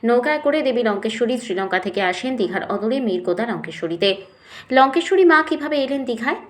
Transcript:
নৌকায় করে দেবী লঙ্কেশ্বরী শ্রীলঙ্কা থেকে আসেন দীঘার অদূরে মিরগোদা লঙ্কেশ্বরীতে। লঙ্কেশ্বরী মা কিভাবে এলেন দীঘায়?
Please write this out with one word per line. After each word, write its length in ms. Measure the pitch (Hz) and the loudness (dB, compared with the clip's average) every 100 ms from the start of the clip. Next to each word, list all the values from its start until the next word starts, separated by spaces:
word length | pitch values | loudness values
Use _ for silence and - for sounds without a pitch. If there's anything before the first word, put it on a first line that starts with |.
| 226 | 4
নৌকায় 340 | 240 247 302 | 2 2 0
করে 220 | 285 302 | 2 2
দেবী 220 | 262 240 | 0 0
লঙ্কেশ্বরী 540 | 226 202 220 214 233 247 | 0 0 -2 -2 -2 -2
শ্রীলঙ্কা 420 | - 185 190 190 | -2 -4 -2 -2
থেকে 220 | 190 196 | -2 -2
আসেন 340 | 185 180 254 254 | -2 -2 -4 -2
দীঘার 360 | 180 190 - | -2 -2 -4
অদূরে 280 | 202 214 269 | -2 -2 0
মিরগোদা 460 | 240 180 180 180 233 | 0 -2 -2 -2 -2
লঙ্কেশ্বরীতে। 680 | 180 160 160 170 170 196 190 - _ - - - | -4 -8 -8 -6 0 0 0 -8 _ -20 -20 2
লঙ্কেশ্বরী 540 | 262 269 311 339 381 359 | 4 6 4 2 4 6
মা 180 | 311 311 | 6 2
কিভাবে 340 | 302 294 302 | -4 -2 -2
এলেন 220 | 262 277 254 | -2 -4 -4
দীঘায়? 300 | 220 240 - | -4 -4 -4